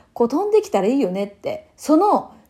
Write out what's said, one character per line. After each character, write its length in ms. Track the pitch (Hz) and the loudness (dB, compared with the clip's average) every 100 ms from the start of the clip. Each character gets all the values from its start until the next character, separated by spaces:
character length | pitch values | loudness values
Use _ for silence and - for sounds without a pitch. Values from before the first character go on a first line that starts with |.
| _ | _
こ 120 | - | -2
う、 40 | 233 | -2
飛 160 | 285 | 0
ん 60 | 415 | 0
で 120 | 427 | 0
き 60 | 403 | 0
た 120 | 196 | -2
ら 60 | 190 | 0
い 100 | 277 | 0
い 40 | |
よ 100 | 196 | -2
ね 140 | 185 | -4
っ 100 | 202 | -8
て、 340 | - - - - _ | -8 -10 -10 -12 _
そ 200 | - 311 | 2 2
の 360 | 415 247 - - | 4 0 -2 -20